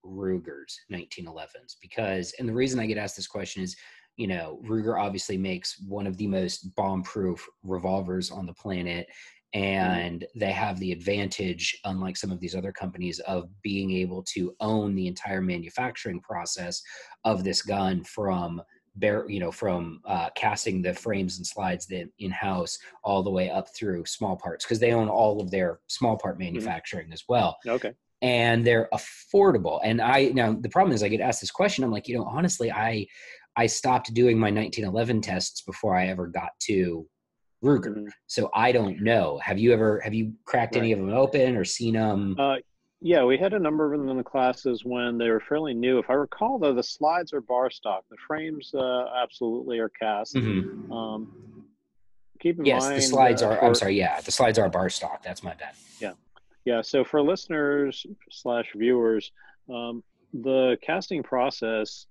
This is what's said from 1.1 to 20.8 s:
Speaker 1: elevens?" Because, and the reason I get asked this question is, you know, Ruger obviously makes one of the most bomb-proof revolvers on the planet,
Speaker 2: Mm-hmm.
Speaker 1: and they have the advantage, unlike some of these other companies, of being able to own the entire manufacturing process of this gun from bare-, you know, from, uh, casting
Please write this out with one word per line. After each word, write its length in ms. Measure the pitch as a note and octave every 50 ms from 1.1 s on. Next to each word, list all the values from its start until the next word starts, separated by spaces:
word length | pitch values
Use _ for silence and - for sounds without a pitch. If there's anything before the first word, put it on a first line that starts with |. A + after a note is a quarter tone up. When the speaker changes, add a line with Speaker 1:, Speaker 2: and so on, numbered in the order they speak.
| - - F2
Speaker 1:
elevens?" 500 | E2 E2 D#2+ D#2 - _ - _ - - _
Because, 500 | - - - - A2 G2 F#2+ F#2 F2 - - -
and 100 | C3 A#2
the 60 | A2
reason 240 | B2 C3 C3+ B2+ B2
I 80 | A2+
get 120 | A2 G#2+ G#2+
asked 180 | G#2 G2 -
this 100 | - F#2+
question 360 | - - G#2 F#2+ - - F#2+ F#2+
is, 120 | F#2 F#2 - - - - - _ _ _
you 120 | - A#2 G2
know, 340 | F#2 F2 E2 D#2 D2+ - -
Ruger 340 | G#2+ A2+ A2+ G#2+ A2+ A2 F2
obviously 380 | G#2 G2+ G2 F#2+ - - G#2
makes 440 | F#2 F#2+ F#2+ F#2 F2+ - - - -
one 260 | G2 F#2+ G2 G2+ G2
of 100 | G2 F#2
the 120 | F#2 G#2 G2+
most 460 | G2 F#2+ F#2 F2+ - - - F#2+ -
bomb-proof 720 | - G2 G2 F#2+ F#2 F#2 - - G#2+ G2 F#2 F2 - - - _ _ -
revolvers 680 | F#2+ F#2 F2+ E2+ F#2 F#2+ G2 F#2+ F2+ F#2 F#2 F2+ -
on 160 | - F#2+ F#2
the 80 | E2+ F2
planet, 540 | _ - G#2 F#2+ F2+ F2 F2 F2 F2 E2+ - - - - - - _ _ _ -
Speaker 2:
Mm-hmm. 80 | G#2
Speaker 1:
and 640 | G2 G2 G2 F#2+ F#2 F#2 F2+ F2 F2 F2 F2 E2+ F2 - _
they 160 | A#2 G#2+ G2
have 260 | F#2 F#2 A2 G#2 F#2+ F#2
the 140 | F#2+ F#2
advantage, 880 | F2 E2+ F2 F#2+ G2+ G2+ G2+ F#2+ - - G2+ F#2 F2 E2+ F2 - - - -
unlike 340 | G2+ F#2+ F#2 F#2+ F#2+ F#2 -
some 120 | - G2
of 100 | F#2 F2
these 140 | F2+ E2+ E2+
other 180 | F#2+ F2+ F#2+
companies, 480 | - - G2 F#2 F2+ F2+ F2+ F2+ E2+ -
of 280 | - - F#2+ F2+ F2 F2 G2 G2+
being 280 | _ A2 G2 G2 G2 F#2+
able 300 | F#2 F#2 F#2 F2+ F2+ F#2 F#2 - -
to 200 | G2 F2+ F2+ - _
own 340 | G#2+ G#2+ A2 A2 G#2 G#2 G2
the 120 | F#2+ F#2
entire 340 | F2+ F2+ - - G#2 G2 F#2
manufacturing 800 | F#2+ F2+ F2 F2 E2+ E2 - - B2+ B2+ A#2 - - - A#2 -
process 640 | - - A2 F2 F2+ - - F#2+ F2+ F2 F#2 - - - - - - - - _ _
of 180 | A2+ G#2+ F#2
this 200 | F#2 F#2+ F#2+ -
gun 420 | - - G2+ G2 F#2+ F#2+ F#2+ F2+ E2
from 560 | - - - G#2 G2 F#2 F2 F2 E2+ E2+ E2+ - _ _ _ _ _ _
bare-, 340 | G2 G2+ G#2 G#2 G#2+ - -
you 100 | G2+ G2
know, 120 | F2+ E2
from, 500 | - - A2+ G2+ F2+ F2 E2+ E2 D#2+ E2 _
uh, 240 | - F#2+ E2+ E2 E2 -
casting 460 | - - G#2+ G#2 - - A2 F#2+ F#2